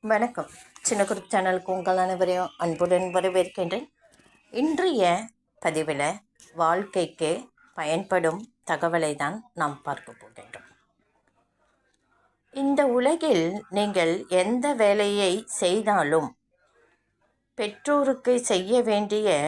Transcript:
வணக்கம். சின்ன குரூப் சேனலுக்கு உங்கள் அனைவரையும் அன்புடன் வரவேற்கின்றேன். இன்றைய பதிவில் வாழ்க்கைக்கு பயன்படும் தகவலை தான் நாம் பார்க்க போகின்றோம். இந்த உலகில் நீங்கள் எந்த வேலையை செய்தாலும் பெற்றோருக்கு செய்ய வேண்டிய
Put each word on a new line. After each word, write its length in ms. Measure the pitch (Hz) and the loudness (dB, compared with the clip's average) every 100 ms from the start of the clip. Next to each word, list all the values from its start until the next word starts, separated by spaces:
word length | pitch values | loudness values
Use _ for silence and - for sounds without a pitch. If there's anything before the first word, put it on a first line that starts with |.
| 220 | 0
வணக்கம். 440 | 214 240 - 156 - - - - | 0 0 -4 -12 -14 -20 -8 -4
சின்ன 140 | 208 | 0
குரூப் 260 | 202 196 - | 0 -2 -2
சேனலுக்கு 380 | 202 190 185 185 | 0 0 -2 -2
உங்கள் 260 | 185 180 185 | -4 0 0
அனைவரையும் 500 | 185 185 185 180 180 - | 0 0 0 0 -4 -4
அன்புடன் 420 | 170 160 175 180 185 | -4 0 2 2 2
வரவேற்கின்றேன். 720 | 180 185 185 175 - 175 196 294 _ _ _ _ _ _ | 0 2 0 0 -2 -4 -4 -8 _ _ _ _ _ _
இன்றைய 500 | 220 302 320 370 269 180 175 226 _ _ _ | -2 0 2 0 2 2 2 -4 _ _ _
பதிவில் 420 | 170 156 156 143 147 196 _ _ - 165 | -4 -2 -4 -2 -2 -4 _ _ -20 -2
வாழ்க்கைக்கு 760 | 165 175 202 190 160 - 156 185 262 _ _ - | 2 2 -2 -4 -4 -4 -4 -4 -8 _ _ -10
பயன்படும் 640 | 151 165 196 185 165 170 226 _ - | -4 -4 0 0 0 -2 -12 _ -6
தகவலை 440 | 160 170 170 156 147 | -2 0 0 -2 -2
தான் 220 | 143 202 - - | -6 -6 -12 -6
நாம் 200 | 151 139 - | -4 -4 -8
பார்க்க 280 | 139 - | -10 -10
போகின்றோம். 560 | 113 101 - - - - _ _ _ _ _ _ _ _ _ _ _ _ _ _ _ _ _ _ | -20 -20 -20 -20 -20 -20 _ _ _ _ _ _ _ _ _ _ _ _ _ _ _ _ _ _
இந்த 300 | 269 277 277 285 247 | -4 0 2 2 4
உலகில் 480 | 254 330 320 202 165 202 - | 2 2 2 2 2 -4 -6
நீங்கள் 420 | 196 208 190 165 180 - 180 | -2 0 2 2 0 0 0
எந்த 300 | 185 247 285 269 | 2 0 -2 2
வேலையை 580 | 214 202 208 202 190 180 - - | 4 4 2 2 0 0 -4 -2
செய்தாலும் 760 | 185 196 214 202 147 160 147 - _ _ _ _ _ _ _ _ _ _ _ - | 0 0 2 2 2 2 0 -10 _ _ _ _ _ _ _ _ _ _ _ -8
பெற்றோருக்கு 800 | 240 - - 294 277 262 - 247 247 | -8 -6 0 2 2 0 0 0 2
செய்ய 360 | 196 185 240 | 0 2 0
வேண்டிய 480 | 233 208 208 208 214 156 | 2 0 0 0 2 0